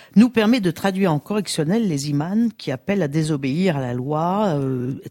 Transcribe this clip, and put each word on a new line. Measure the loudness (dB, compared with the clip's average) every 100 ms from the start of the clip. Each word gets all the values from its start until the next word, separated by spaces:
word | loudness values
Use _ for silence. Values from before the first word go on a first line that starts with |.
| 0 4
nous | 6
permet | 4 2 2
de | 0
traduire | 0 -2 2 2
en | 0
correctionnel | -2 -4 -4 -2 0 0 0
les | -2 -2
imams | -2 0 0 0 -2
qui | -8
appellent | -6 -2 -2
à | 0
désobéir | 0 -2 -2 -2 0 0 0
à |
la | -2
loi, | -4 -4 -2 -2 0 0 0
euh, | -2 -2 -4 -8 -12